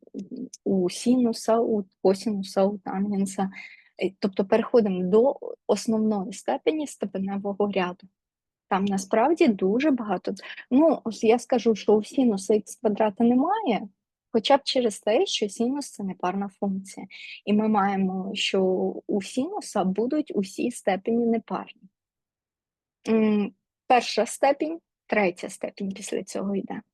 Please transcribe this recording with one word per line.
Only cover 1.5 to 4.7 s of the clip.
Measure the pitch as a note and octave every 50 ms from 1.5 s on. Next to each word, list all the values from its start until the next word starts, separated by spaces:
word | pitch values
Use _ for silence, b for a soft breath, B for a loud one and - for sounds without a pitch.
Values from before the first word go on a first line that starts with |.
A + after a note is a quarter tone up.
| A3+ A#3
у | A#3 A#3+ A3+ G#3 G3 - _ _
косінуса, | - F#3+ G3 G3 - A#3 G#3+ G3 G3 F#3+ - G3+ G3
у | G3 G#3 G3+
тангенса. | - - F#3+ F#3+ G3 G#3 G#3 G3 G3 G3 - - F#3+ F#3+ B B B B B B B B B B -
Е, | F3+ F#3+ _
тобто | - G#3 F#3+ - G#3
переходимо | F#3+ - A3 A3+ -